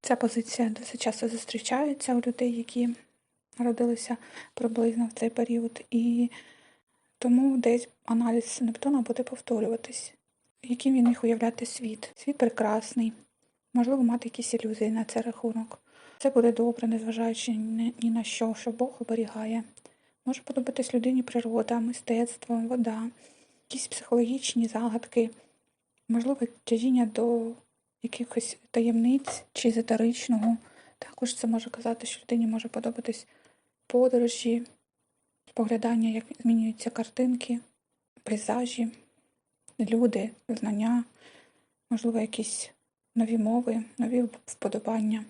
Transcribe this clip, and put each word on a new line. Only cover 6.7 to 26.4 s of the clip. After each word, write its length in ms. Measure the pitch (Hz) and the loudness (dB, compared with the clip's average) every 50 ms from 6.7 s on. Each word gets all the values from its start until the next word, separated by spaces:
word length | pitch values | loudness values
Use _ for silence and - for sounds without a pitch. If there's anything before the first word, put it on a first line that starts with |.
| _ _ _ _ _ _ _ _ _ _ | _ _ _ _ _ _ _ _ _ _
тому 400 | - 247 240 254 269 277 269 254 | 2 6 6 6 6 6 4 4
десь 320 | 240 233 233 240 240 - _ _ _ | 4 4 4 4 0 -4 _ _ _
аналіз 560 | - 226 226 240 233 226 233 226 - - - | 0 0 2 2 2 2 2 0 -2 -4 -2
Нептуна 400 | 262 226 226 - - 277 285 269 | -2 -2 -2 -2 0 0 2 2
буде 220 | 233 - 233 - 247 | 0 0 -2 -4 -4
повторюватись. 880 | - 262 247 - - 240 214 226 233 226 233 - - 247 - - - - _ _ _ _ _ _ _ _ _ - | -6 -6 -14 -4 -2 -2 0 0 0 -2 -4 -6 -10 -12 -12 -12 -12 -18 _ _ _ _ _ _ _ _ _ -6
Яким 280 | 247 247 240 - 269 269 | -6 -6 0 2 4 6
він 140 | 262 240 240 | 8 8 6
міг 120 | 240 - - | 6 4 2
уявляти 420 | 226 233 226 233 233 233 - 240 | 2 2 2 2 -2 0 -2 -8
світ? 460 | 233 - - 247 220 220 214 - - - | -8 -8 -8 -8 -8 -8 -8 -12 -16 -16
Світ 220 | - - - 285 285 | -10 -6 -6 0 2
прекрасний. 760 | 254 233 233 - 214 208 214 220 214 - - 247 226 226 220 - - _ _ _ _ _ _ _ _ _ _ | 2 2 2 0 0 0 0 0 -2 -4 -2 -2 -2 -2 -2 -6 -20 _ _ _ _ _ _ _ _ _ _
Можливо, 300 | 247 240 240 269 277 247 | 2 4 4 4 4 4
мати 260 | 233 233 247 - 233 | 2 2 0 -4 -8
якісь 240 | - - 233 - - | -10 -8 -6 -2 -2
ілюзії 380 | 226 - 220 220 214 220 214 | -2 -2 -2 -2 0 0 0
на 120 | 220 226 220 | 0 -2 -2
цей 180 | 214 - 233 | -2 -4 -4
рахунок. 580 | 233 240 226 - - 226 226 226 220 226 - - _ _ _ - - - - - | -4 -4 -8 -4 -4 -4 -4 -4 -8 -8 -12 -20 _ _ _ -20 -20 -20 -20 -2
Це 120 | - 277 | -2 2
буде 220 | 269 254 226 233 | 4 6 6 6
добре, 360 | 233 233 233 240 233 240 - 226 | 4 4 2 0 0 0 -2 -2
незважаючи 640 | 226 226 220 220 226 226 233 226 226 233 - - | 0 -2 -2 -4 -4 -2 -2 -2 -2 -4 -4 -4
ні, 420 | 226 214 220 220 226 226 226 233 240 240 | -4 -4 -4 -4 -2 -2 -2 -2 -2 -2
ні 100 | 233 233 | 0 0
на 120 | 226 233 220 | 0 0 -2
що, 320 | - - - 233 226 220 | -4 -4 -2 -2 -2 -2
що 160 | - - 240 | -4 -6 -8
Бог 260 | 226 233 247 254 254 - | -2 -2 -2 -4 -2 -10
оберігає. 640 | 233 - 226 226 226 214 - 220 220 220 226 226 220 - _ - _ - _ _ _ _ _ _ _ | -6 -4 -2 -2 -2 -4 -4 -8 -6 -4 -4 -4 -6 -8 _ -20 _ -20 _ _ _ _ _ _ _
Може 160 | 254 262 - | -6 -6 -6
подобатись 520 | - - 269 277 254 269 262 - 247 - - | -6 -6 -4 -4 -4 -2 -2 -4 -4 0 0
людині 300 | 247 226 254 262 254 247 | 0 2 2 2 2 0
природа, 560 | 247 - 240 226 233 226 226 226 - 240 233 | 0 -2 -2 -2 0 -2 -2 0 0 0 0
мистецтво, 760 | 226 233 247 - - - 233 226 240 233 - - - - 240 | 0 -2 -4 -6 -4 -2 0 0 0 -2 -4 -14 -6 -4 -2
вода, 480 | 226 226 226 254 254 226 226 220 220 226 233 - _ - - _ _ _ _ _ _ _ _ | -2 0 -2 0 0 0 0 0 -4 -6 -8 -10 _ -20 -20 _ _ _ _ _ _ _ _
якісь 180 | - 262 - - | -8 -8 -8 -8
психологічні 800 | - - - - 240 240 240 226 254 269 - - - 247 226 226 | -10 -12 -2 2 2 4 4 2 0 -4 -4 -2 0 0 0 0
загадки, 640 | 226 220 233 240 214 233 233 - - 240 226 226 - - - _ _ _ _ _ _ _ _ _ _ _ _ _ | 0 -2 -2 0 -2 -2 -6 0 2 2 2 2 -2 -14 -20 _ _ _ _ _ _ _ _ _ _ _ _ _
можливо, 300 | 226 233 233 254 277 269 | 0 0 2 0 0 0